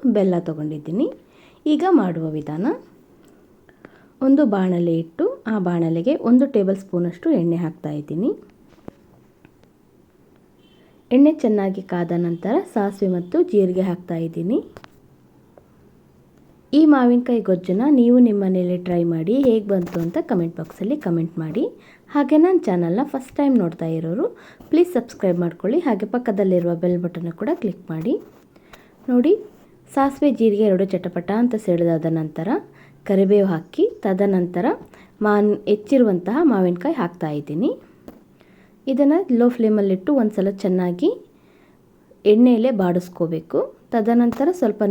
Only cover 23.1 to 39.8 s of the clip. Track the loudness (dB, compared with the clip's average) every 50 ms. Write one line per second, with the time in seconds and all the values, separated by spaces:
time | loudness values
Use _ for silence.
23.1 | -6 -10 -12 -10 -4 -2 0 2 2 2 0 -2 -4 -6 -6 -6 -4 -4 -4 -6
24.1 | -4 -4 -4 -6 -6 -10 -20 -20 -20 -16 -6 0 2 2 2 2 0 -4 -4 -6
25.1 | -8 -4 -2 -2 0 0 -2 -4 -6 -6 -4 -2 -2 0 0 0 -2 -2 -4 -4
26.1 | -6 -4 -4 -2 -2 0 0 2 2 2 0 0 -2 -2 -2 -2 -2 -2 -4 -6
27.1 | -8 -8 -10 -10 -8 -6 -4 -4 -4 -4 -4 -8 -8 -8 -12 -10 -8 -6 -4 -4
28.1 | -4 -4 -6 -12 -20 -20 _ _ _ -20 _ -20 -20 -20 -20 _ _ _ -4 0
29.1 | 2 2 4 4 2 2 0 -10 -20 -20 -20 _ _ _ _ -6 -2 -2 -2 -2
30.1 | 0 0 0 0 2 2 2 2 2 2 2 2 2 2 0 -2 -2 -4 -6 -4
31.1 | -8 -6 -4 -2 -2 0 0 0 -2 -2 -2 0 0 2 2 0 0 0 0 -2
32.1 | -2 -2 -4 -6 -6 -6 -4 -4 -4 -4 -6 -10 -20 -20 -20 -20 -20 -12 -4 0
33.1 | 2 2 4 4 4 4 4 2 0 -4 -6 -8 -2 -2 -2 -2 -2 -4 -4 -2
34.1 | 0 0 0 2 2 0 0 -2 -2 -2 -2 -2 -2 -4 -8 -20 -20 -20 -20 _
35.1 | _ -2 0 2 2 4 4 2 2 0 0 -2 -2 -2 0 2 4 4 4 4
36.1 | 2 -2 -2 -2 -2 2 2 2 4 2 2 0 0 -2 -4 -4 -4 -2 -4 -6
37.1 | -6 -6 -6 -6 -6 -6 -8 -6 -4 -2 -2 -2 -4 -6 -12 _ _ _ -20 -20
38.1 | -20 -20 _ _ _ _ _ _ _ _ _ _ _ _ -6 -4 0 2 2 4
39.1 | 2 2 0 0 2 2 2 2 2 2 0 2 2 2